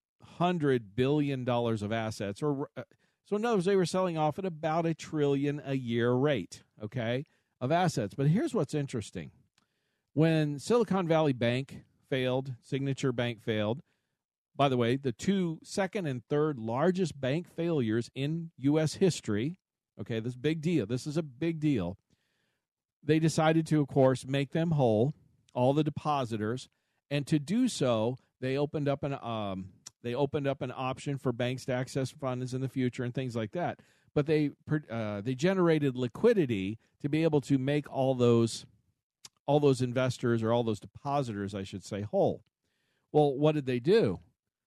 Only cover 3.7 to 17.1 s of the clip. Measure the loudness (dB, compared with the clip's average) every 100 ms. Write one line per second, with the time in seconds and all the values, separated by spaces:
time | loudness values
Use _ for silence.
3.7 | 4 2 0 0 0 0 0 -6 -4 -2
4.7 | 0 0 -2 -4 0 2 2 0 -2 -2
5.7 | -4 0 2 4 4 4 2 -2 -12 _
6.7 | -12 -8 -4 -2 -2 -6 _ _ -6 0
7.7 | 2 2 0 -4 0 2 2 2 0 -2
8.7 | -2 -4 -6 -8 -10 -12 -14 _ _ _
9.7 | _ _ _ _ 0 2 2 0 -2 0
10.7 | 2 2 0 2 2 2 2 0 0 -4
11.7 | -12 -20 _ -6 -2 0 -2 -4 -10 -8
12.7 | -4 -4 -2 -2 0 -2 -4 -4 -2 0
13.7 | -2 -8 _ _ _ _ _ _ 0 2
14.7 | 2 2 0 -2 -4 -2 0 0 -4 -8
15.7 | -4 -4 -4 -4 -6 -2 0 0 -2 -4
16.7 | 0 2 2 0